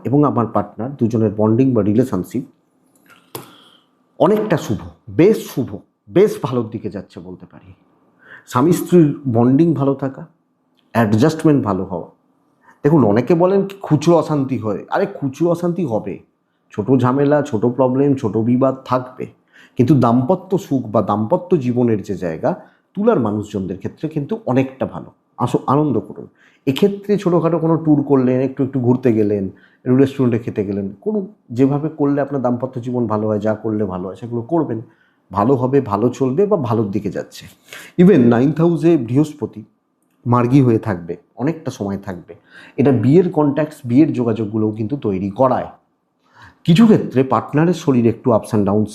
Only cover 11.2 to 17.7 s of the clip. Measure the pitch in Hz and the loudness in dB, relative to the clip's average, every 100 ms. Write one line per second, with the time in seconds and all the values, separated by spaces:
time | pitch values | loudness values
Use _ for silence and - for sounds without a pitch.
11.2 | 151 160 160 143 104 95 92 87 - _ | 2 2 2 2 2 -4 -4 -8 -10 _
12.2 | _ _ _ _ _ _ 143 160 110 104 | _ _ _ _ _ _ 2 4 4 2
13.2 | 127 170 180 196 196 - - 151 165 170 | 2 2 2 2 -2 -6 -2 0 4 2
14.2 | 147 151 127 120 107 95 - 151 202 - | 2 -2 -2 -4 -4 -6 -4 -4 -4 -4
15.2 | 139 - 170 170 175 170 165 110 95 - | -8 -2 -2 0 -2 -4 -4 -4 -6 -12
16.2 | _ _ _ _ _ - 107 131 123 135 | _ _ _ _ _ -6 0 2 2 2
17.2 | 143 147 143 107 123 | 2 0 0 -2 -2